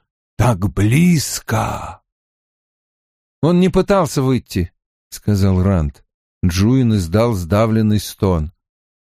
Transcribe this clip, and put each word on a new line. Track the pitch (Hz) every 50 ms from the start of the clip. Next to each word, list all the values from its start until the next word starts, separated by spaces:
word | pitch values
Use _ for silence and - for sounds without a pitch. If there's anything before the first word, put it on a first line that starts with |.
| _ _ _ _ _ _ _ -
так | 107 123 117 85 95 98 -
близко!" | - 98 107 120 151 170 180 175 147 120 - - - - - - 113 - 110 107 104 - - - - _ _ _ _ _ _ _ _ _ _ _ _ _ _ _ _ _ _ _ _ _ _ _ _ _ _ _ _
"Он | - 156 175 175
не | 185 185
пытался | - 185 180 - 202 196 170 - - 147
выйти", — | 131 131 131 117 - _ - - 87 - - _ _ _ _ _ _ _
сказал | - - - - 104 98 98 98 95 92
Ранд. | 90 98 98 90 78 71 - - _ _ _ _ _ _ _ _ -
Джуин | 90 82 92 98 110 127 135 127 117 110
издал | 104 87 80 85 107 113 120 117
сдавленный | 95 87 80 104 101 113 113 110 110 110 107 104 101
стон. | - - - - - 95 92 82 78 82 - _ _ _ _ _ _ _ _ _ _